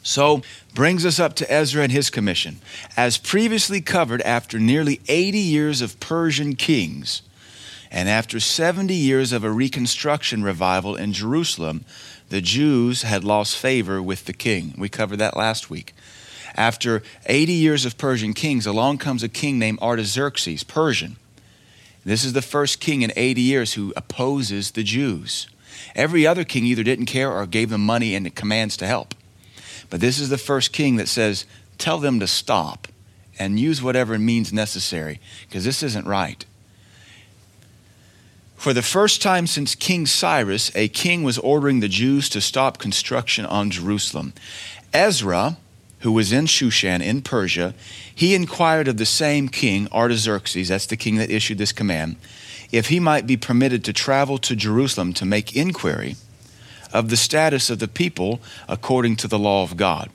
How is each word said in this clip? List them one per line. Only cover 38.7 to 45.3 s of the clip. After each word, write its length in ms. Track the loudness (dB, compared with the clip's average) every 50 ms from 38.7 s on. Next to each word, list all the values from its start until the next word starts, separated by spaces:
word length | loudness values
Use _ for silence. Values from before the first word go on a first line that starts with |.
| 2
the 80 | 2
first 400 | 0 2 4 4 4 4 4 2
time 240 | 2 2 2 2 2
since 280 | 0 -2 -2 -2 -4 -4
King 300 | -2 0 0 0 2 2
Cyrus, 680 | 0 0 2 2 4 4 4 2 2 0 0 -2 -2 0
a 140 | 0 0 0
king 340 | 0 -2 0 0 0 2
was 160 | 2 0 0 0
ordering 420 | 2 2 2 4 4 4 4 4
the 80 | 2 2
Jews 400 | 0 0 2 2 2 2 0 0
to 120 | -2 -2
stop 360 | -2 0 0 2 0 0 0 -2
construction 680 | -6 -4 -2 -2 -2 -2 -2 -2 0 -2 -2 -2 -2
on 240 | -2 -2 0 0 0
Jerusalem. 640 | -4 -4 -2 -2 -2 -2 -2 -4 -4 -6 -8 -8 -12 -14 -20 -18 -16 -16 -16 -16 -18 -20 -12 -2
Ezra, 640 | 2 4 4 4 4 2 0 0